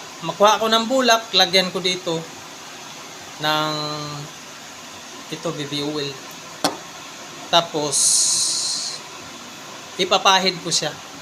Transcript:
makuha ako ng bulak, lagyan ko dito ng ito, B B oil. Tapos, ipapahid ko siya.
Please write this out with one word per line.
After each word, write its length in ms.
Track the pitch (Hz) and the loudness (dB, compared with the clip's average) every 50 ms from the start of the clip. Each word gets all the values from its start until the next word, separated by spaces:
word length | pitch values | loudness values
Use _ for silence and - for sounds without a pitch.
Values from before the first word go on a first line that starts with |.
| - - - - 165 | 0 -8 -12 -8 -6
makuha 320 | 165 165 - 202 208 214 | -4 4 6 8 8 8
ako 160 | 196 220 226 | 8 4 4
ng 160 | 220 226 226 | 4 4 4
bulak, 480 | 220 262 262 254 240 226 233 226 - - | 4 4 4 6 6 6 6 4 4 6
lagyan 320 | 185 185 180 175 190 180 180 175 | 6 6 6 6 4 4 4 0
ko 80 | 185 175 | 0 0
dito 320 | 185 185 180 - 180 165 165 165 - - - - - - - - - - - - - - - - - - - - - - - 151 | 0 0 0 -2 -2 -2 -2 -4 -6 -12 -14 -14 -16 -16 -16 -16 -14 -14 -14 -14 -14 -14 -14 -14 -14 -14 -14 -14 -14 -8 -2 2
ng 300 | 151 156 151 156 156 151 151 151 151 151 151 147 147 147 147 147 - - - - - - - - - - - - - - - - - - - - - 156 | 2 2 4 2 0 0 -2 -4 -4 -6 -6 -6 -8 -8 -8 -10 -10 -12 -14 -14 -14 -14 -14 -14 -14 -14 -14 -14 -14 -14 -14 -14 -14 -14 -14 -10 -10 -8
ito, 120 | 156 - 170 | -6 -4 -4
B 80 | 151 147 143 | -4 -4 -4
B 160 | 139 147 143 143 | -4 -4 -2 -2
oil. 240 | 147 151 151 143 139 135 - - - - - - - - - - - - - - - - - - - - - - - - - - - | -2 -2 -2 -4 -4 -6 -10 -12 -14 -14 -14 -14 -14 -10 -4 -4 -4 -4 -4 -12 -14 -14 -14 -14 -14 -14 -14 -14 -14 -12 -10 -2 4
Tapos, 440 | - 170 165 - - 156 147 147 143 - - - - - - - - - - - - - - - - - - - - - - - - - - - - - - - - - - - - - - - - - | 4 4 4 4 0 -2 0 2 2 4 4 4 4 4 4 4 2 2 2 2 0 0 0 -2 -2 -4 -4 -6 -8 -8 -10 -12 -14 -14 -14 -14 -14 -14 -14 -14 -14 -14 -14 -14 -14 -14 -14 -8 -2 -2
ipapahid 560 | 185 185 208 190 - 196 190 185 185 185 175 165 165 | 2 4 4 4 6 6 6 6 4 2 0 -2 -4
ko 80 | 170 | 0
siya. 240 | 156 - 165 147 143 - - - - - | 0 0 0 -2 -4 -6 -12 -14 -14 -14